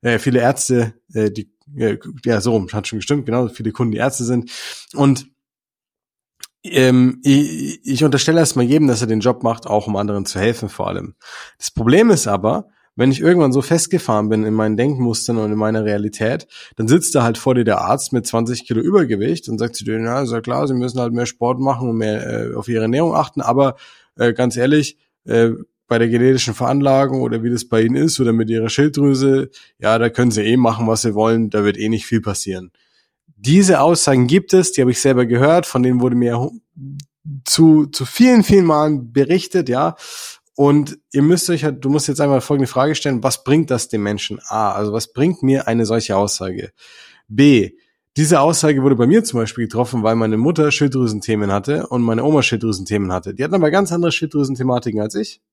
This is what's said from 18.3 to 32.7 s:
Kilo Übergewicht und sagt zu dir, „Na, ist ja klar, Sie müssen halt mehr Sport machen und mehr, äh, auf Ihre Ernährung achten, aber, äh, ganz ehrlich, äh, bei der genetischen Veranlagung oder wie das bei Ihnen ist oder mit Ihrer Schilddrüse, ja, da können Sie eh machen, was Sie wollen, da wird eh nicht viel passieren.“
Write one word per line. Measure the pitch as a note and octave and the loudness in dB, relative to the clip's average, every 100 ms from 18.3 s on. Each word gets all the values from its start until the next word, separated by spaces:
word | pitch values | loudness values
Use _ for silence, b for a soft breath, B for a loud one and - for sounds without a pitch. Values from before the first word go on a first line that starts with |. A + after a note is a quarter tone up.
| A2+ A#2 A#2+ - | -4 -4 -6 -4
Kilo | A2 | -4
Übergewicht | D#3 G3+ C#3+ G#2+ A2+ E3+ - | 2 2 2 -2 -2 -4 -6
und | A2+ | -6
sagt | A#2 A#2 | -6 -6
zu | |
dir, | G#2+ A2 | -6 -4
„Na, | A2+ B2 | -4 -4
ist | C3+ | -4
ja | A#2 | -6
klar, | A2+ B2 C#3 | -4 -4 -2
Sie | |
müssen | C3 B2 B2 | -2 -4 -4
halt | A#2+ | -4
mehr | A#2+ | -2
Sport | A#2+ - A#2+ B2 | -6 -4 -4 -2
machen | C3+ C3 B2+ | -2 -2 -4
und | A2+ | -4
mehr, | G#2+ G#2+ A#2 A2+ A2+ | -2 -4 -4 -6 -6
äh, | |
auf | A2+ G#2 | -8 -4
Ihre | A2+ | -2
Ernährung | A2 B2+ E3+ | 0 0 0
achten, | D#3+ D3+ - | 0 -2 -4
aber, | B2+ B2 C#3 - b b b _ | -2 2 2 0 b b b _
äh, | A#2+ | 0
ganz | A2+ B2+ A#2+ | 2 -2 0
ehrlich, | B2+ D3+ D3 - _ _ | 2 2 0 -8 _ _
äh, | - A#2 A#2 A2+ - _ _ | -2 2 2 0 -12 _ _
bei | A#2 | 0
der | A#2 | 2
genetischen | A#2 B2+ C3 A#2+ | 4 4 2 0
Veranlagung | A2 B2 C#3 C#3 C3+ C3+ C3 | -4 -2 0 2 2 2 -2
oder | B2 A#2 | -4 -4
wie | A#2 | -2
das | A#2+ | -4
bei | - A2+ | -2 0
Ihnen | A2+ C3 | 2 2
ist | D#3 D3 | 0 0
oder | A#2+ | 0
mit | A2+ A2 | 2 0
Ihrer | A2+ A2+ | -2 -2
Schilddrüse, | - D3 C#3+ C#3+ C3 C3+ C3+ C3 b b b | 0 0 2 2 2 2 2 -2 b b b
ja, | G#2+ A2 | 0 2
da | A#2 | 2
können | A#2 B2 | 2 2
Sie | G#2+ | 2
eh | G#2+ B2+ | 2 2
machen, | A#2+ A2 A2+ | 2 0 -2
was | A2 | 0
Sie | A#2 | -2
wollen, | G#2 A2 A2+ A2 | 0 2 2 0
da | G#2+ | 0
wird | G#2 G2+ | 0 -2
eh | G#2 | -4
nicht | A2 | -6
viel | - A2+ | -2 -4
passieren.“ | A2 F#2+ - F#2 F2+ | -2 -8 -8 -10 -12